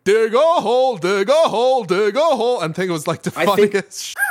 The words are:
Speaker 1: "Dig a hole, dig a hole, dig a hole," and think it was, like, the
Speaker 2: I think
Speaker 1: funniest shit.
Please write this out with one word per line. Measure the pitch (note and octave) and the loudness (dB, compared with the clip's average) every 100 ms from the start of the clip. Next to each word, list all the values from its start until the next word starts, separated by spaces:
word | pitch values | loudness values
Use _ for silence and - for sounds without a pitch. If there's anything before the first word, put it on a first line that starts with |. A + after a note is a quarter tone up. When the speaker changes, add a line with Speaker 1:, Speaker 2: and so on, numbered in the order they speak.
Speaker 1:
"Dig | - A3 A3+ | 0 2 2
a | A3+ | 2
hole, | D#4+ E4+ - B3 C4 A3 | 2 2 0 0 0 0
dig | E3+ G3 G3 | -2 0 2
a | |
hole, | D4+ D#4+ G#3 B3+ C4 | 2 2 2 0 0
dig | F#3+ F3+ G#3+ G#3 | 0 0 0 0
a | |
hole," | D#4+ C4 A3+ A#3+ | 0 0 0 -2
and | E3 D#3+ | -4 -4
think | F#3 | -4
it | |
was, | E3 D3 | -4 -4
like, | D#3 | -6
the | - - | -6 -2
Speaker 2:
I | E3+ G3 | 0 2
think | G#3 | 2
Speaker 1:
funniest | G3+ F#3 - | 0 -6 -12
shit. | - - - | -12 -6 -6